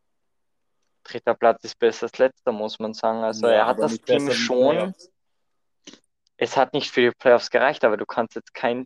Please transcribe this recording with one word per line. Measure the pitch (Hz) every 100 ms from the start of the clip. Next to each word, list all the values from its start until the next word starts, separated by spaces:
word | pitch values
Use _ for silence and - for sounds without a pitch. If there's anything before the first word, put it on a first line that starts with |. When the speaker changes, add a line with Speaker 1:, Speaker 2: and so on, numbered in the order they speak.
| _ _ _ _ _ _ _ _ _ _ -
Speaker 1:
Dritter | 120 - 113
Platz | 117 113
ist | 113 -
besser | 117 - 117
als | -
letzter, | 131 - 127
muss | 107 107 -
man | 110 110
sagen. | 113 113
Also | 113 110 117
Speaker 2:
Ja, |
Speaker 1:
er | 107 113
hat | -
Speaker 2:
aber |
Speaker 1:
das | 151
Speaker 2:
nicht | 110 -
Speaker 1:
Team | 143 143
Speaker 2:
besser | 117
wie |
Speaker 1:
schon. | 117 123 131 170
Speaker 2:
Playoffs. | 190 - - _ _ _ _ _ _ _ - - _ _ _ -
Speaker 1:
Es | 120 135
hat | 135
nicht | 139 -
für | -
die | 120 -
Playoffs | 131 120 -
gereicht, | 117 131 156 117
aber | 104
du | 107
kannst | - 113 110
jetzt | -
kein, | - 120 123